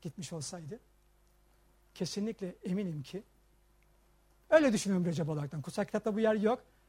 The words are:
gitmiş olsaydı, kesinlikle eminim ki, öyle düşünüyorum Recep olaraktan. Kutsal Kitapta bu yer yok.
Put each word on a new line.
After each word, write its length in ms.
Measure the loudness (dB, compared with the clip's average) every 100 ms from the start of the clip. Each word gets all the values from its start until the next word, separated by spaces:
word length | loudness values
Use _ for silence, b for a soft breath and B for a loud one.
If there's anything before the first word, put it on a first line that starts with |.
gitmiş 300 | -10 -8 -8
olsaydı, 480 | -8 -8 -10 -10 -12 -16 _ _ _ _ _ _ _ _ _ _
kesinlikle 600 | -6 -4 -2 -4 -4 -8 -8
eminim 380 | -4 -2 -2 -4
ki, 200 | -8 -10 -12 _ _ _ _ _ _ _ _ _ _ _ 6
öyle 220 | 6 8
düşünüyorum 340 | 4 2 0 2
Recep 220 | 0 -2
olaraktan. 340 | -2 -4 -6
Kutsal 220 | -6 -4
Kitapta 300 | -4 -2 -2
bu 60 | 2
yer 140 | 2
yok. 300 | 4 2 0 -4 _